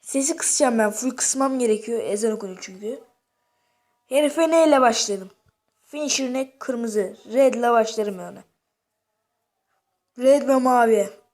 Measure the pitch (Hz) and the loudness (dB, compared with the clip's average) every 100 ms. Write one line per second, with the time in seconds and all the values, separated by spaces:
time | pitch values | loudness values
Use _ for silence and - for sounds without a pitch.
0 | - 269 269 330 - - 277 226 214 214 | -6 -4 -4 -4 -4 0 0 2 -2 -2
1 | 254 254 - 262 269 262 240 214 220 233 | -6 -4 -4 -2 -2 0 0 -2 -2 -6
2 | 123 202 226 214 196 185 - 190 208 262 | -4 -4 -4 -4 -10 -14 -18 -14 -12 -12
3 | - _ _ _ _ _ _ _ _ _ | -16 _ _ _ _ _ _ _ _ _
4 | _ 269 294 294 330 330 320 277 254 226 | _ 0 0 2 2 4 6 6 4 2
5 | - 196 190 _ _ _ _ _ _ 294 | -4 -6 -10 _ _ _ _ _ _ -8
6 | 294 - 262 254 262 _ - 240 233 214 | -4 -4 -4 -6 -8 _ -8 -6 -4 -4
7 | 190 - - 240 269 233 240 233 220 220 | -4 -8 -6 2 2 2 2 2 0 -2
8 | 208 185 175 190 - _ _ _ _ _ | -6 -8 -14 -18 -20 _ _ _ _ _
9 | _ _ _ _ _ _ _ _ _ _ | _ _ _ _ _ _ _ _ _ _
10 | _ - 262 285 247 262 254 247 233 220 | _ -2 4 4 4 2 4 4 4 4
11 | 202 - _ | 0 -6 _